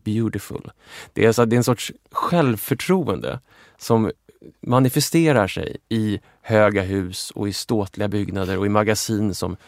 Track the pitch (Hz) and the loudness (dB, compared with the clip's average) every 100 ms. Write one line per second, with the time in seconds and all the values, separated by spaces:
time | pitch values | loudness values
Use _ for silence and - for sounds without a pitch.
0 | - 107 113 101 - - - - _ - | -4 -2 -2 -4 -8 -12 -14 -20 _ -20
1 | - - 107 110 117 120 120 123 - - | -10 2 4 6 4 4 2 0 -4 -14
2 | _ - - 175 139 107 - 135 - 185 | _ -6 0 2 2 0 -2 -4 0 0
3 | 123 80 60 123 - _ - _ - 113 | 0 -4 -4 -8 -12 _ -20 _ 0 2
4 | 110 - _ _ - - - 123 131 151 | 2 -4 _ _ -20 -14 0 2 4 2
5 | 139 165 160 127 95 - 82 - - 113 | 0 2 4 4 2 -2 -8 -10 -6 -2
6 | 107 98 - _ - 110 104 98 95 98 | -2 -2 -6 _ 0 4 4 2 0 -2
7 | 90 95 - - 101 98 - 113 95 - | -4 -8 -12 -8 -6 -6 -4 -2 -2 -6
8 | 104 101 95 95 92 95 101 104 107 107 | -4 -4 -4 -4 -4 -2 0 2 2 0
9 | - 107 107 90 90 95 | -2 -2 -2 -4 -6 -8